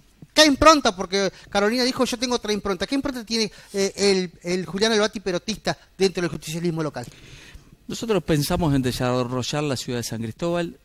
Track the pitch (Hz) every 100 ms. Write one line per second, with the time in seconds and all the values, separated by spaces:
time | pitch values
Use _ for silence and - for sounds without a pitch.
0 | - _ - - 311 269 302 311 240 185
1 | 185 196 190 - - 202 202 247 247 254
2 | 240 233 247 240 208 208 202 185 196 277
3 | 285 254 214 226 214 - - 202 196 -
4 | 202 190 180 - 175 185 165 190 226 220
5 | 214 208 190 175 - 202 - 156 - -
6 | 190 185 175 151 156 165 170 160 151 131
7 | 120 - - - - - - - - -
8 | 226 196 - 156 139 175 165 139 127 120
9 | 127 127 123 127 120 147 151 123 - 120
10 | 113 110 113 - 170 175 175 -